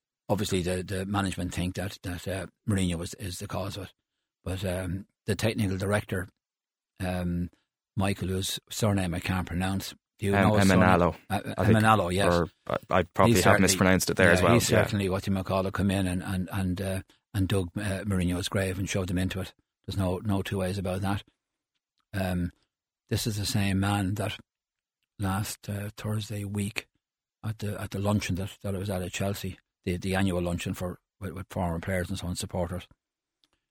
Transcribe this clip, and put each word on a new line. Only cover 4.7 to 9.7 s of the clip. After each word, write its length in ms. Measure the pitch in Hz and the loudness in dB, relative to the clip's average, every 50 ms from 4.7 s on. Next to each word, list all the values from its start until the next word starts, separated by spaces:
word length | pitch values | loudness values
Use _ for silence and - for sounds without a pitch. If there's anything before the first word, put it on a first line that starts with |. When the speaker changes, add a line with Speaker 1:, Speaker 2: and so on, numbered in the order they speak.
| 90 92 95 92 85 95 - _ _ _ _ | -4 -4 -4 -4 -6 -8 -8 _ _ _ _
Speaker 1:
the 80 | - 101 | -4 -2
technical 420 | - - 113 - 113 107 92 95 | 0 0 0 0 0 -2 -2 -2
director, 520 | 92 98 98 104 104 - - - 92 90 - _ _ _ _ _ _ _ _ _ _ _ _ _ - 95 | -2 -2 0 0 0 -2 -2 -6 -6 -6 -8 _ _ _ _ _ _ _ _ _ _ _ _ _ -8 -6
um, 460 | 90 92 90 90 87 87 87 87 85 _ _ _ _ _ _ _ _ - | -4 -2 -2 -2 -2 -2 -2 -4 -6 _ _ _ _ _ _ _ _ -4
Michael, 320 | 104 98 101 98 - 87 90 | -2 0 0 0 -2 -2 -4
whose 300 | 95 92 95 - - - - - | -4 -2 -4 -4 -6 -8 -8 -10
surname 440 | - - 120 107 101 98 92 90 85 | -4 0 0 2 2 2 0 -2 -2
I 60 | 87 | -4
can't 260 | - - 92 92 90 | -2 -2 -2 -2 -2
pronounce, 480 | - - 90 92 92 | -4 -4 -2 -2 -2